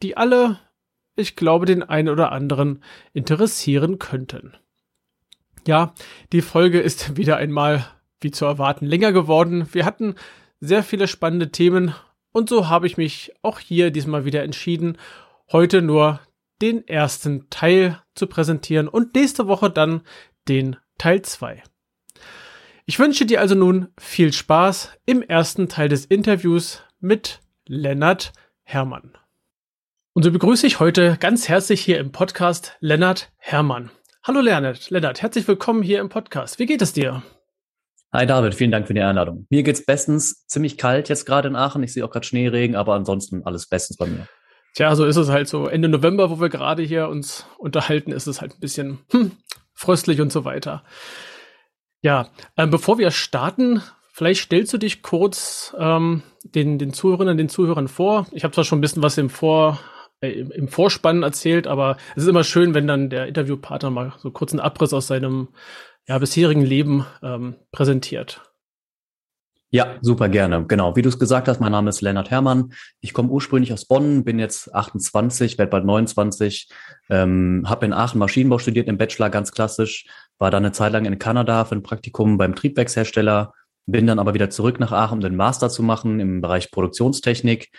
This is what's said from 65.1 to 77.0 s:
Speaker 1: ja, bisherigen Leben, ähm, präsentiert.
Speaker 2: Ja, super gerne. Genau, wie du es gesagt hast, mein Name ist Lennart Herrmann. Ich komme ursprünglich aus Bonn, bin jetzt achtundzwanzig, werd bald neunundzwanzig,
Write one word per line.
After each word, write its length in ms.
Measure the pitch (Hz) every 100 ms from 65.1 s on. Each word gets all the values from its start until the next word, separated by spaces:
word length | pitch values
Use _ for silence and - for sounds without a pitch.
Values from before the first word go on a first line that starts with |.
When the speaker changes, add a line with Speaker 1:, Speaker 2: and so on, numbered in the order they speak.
| 135 131 131 131 _ - - - _ -
Speaker 1:
ja, 120 | 135
bisherigen 440 | 135 165 170 151
Leben, 440 | 135 135 147 143 135 -
ähm, 340 | 131 123 123 123 _
präsentiert. 680 | - 139 135 - - - - - _ _ _ _ _ _ _ _ _ _ _ _
Speaker 2:
Ja, 260 | 120 120 -
super 280 | 120 120 104
gerne. 360 | 101 95 85 82
Genau, 280 | 104 90
wie 80 | 85
du 60 | 123
es 100 | 123
gesagt 300 | 117 127 127
hast, 120 | 123
mein 120 | 107
Name 160 | 104 104
ist 140 | 101
Lennart 280 | 101 98 95
Herrmann. 420 | 127 135 127 127 - - _
Ich 140 | -
komme 160 | - 123
ursprünglich 420 | 139 - 131 123
aus 140 | 110 -
Bonn, 360 | 131 147 143
bin 160 | 127 113
jetzt 340 | 110 - -
achtundzwanzig, 840 | - - 104 - 107 117 120 120 -
werd 120 | 98
bald 140 | 98 98
neunundzwanzig, 840 | 104 113 - 104 98 104 98 - - - -